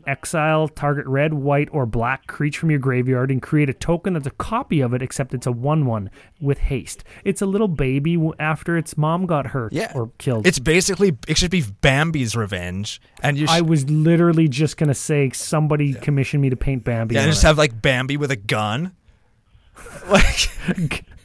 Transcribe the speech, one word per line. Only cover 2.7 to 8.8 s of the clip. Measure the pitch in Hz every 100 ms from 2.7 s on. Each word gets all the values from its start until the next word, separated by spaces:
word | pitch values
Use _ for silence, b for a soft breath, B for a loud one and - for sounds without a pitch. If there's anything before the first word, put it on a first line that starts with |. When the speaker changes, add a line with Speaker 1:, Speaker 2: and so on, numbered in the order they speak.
| 147
Speaker 1:
graveyard | 131 127 127 127 131
and | 131
create | - 151 143
a |
token | - - 165 196
that's | 170 139
a |
copy | - - 233 - 160
of | 120
it, | 123
except | 127 - 135
it's | 123 131
a |
one | 117 139 156 131
one | 110 98 b b _
with | 139 139
haste. | - 131 - - B B 196
It's | 190
a | 196
little | 196 190
baby | 147 131 139 156 170
w-, | 160 -
after | 156 156 -
its | 170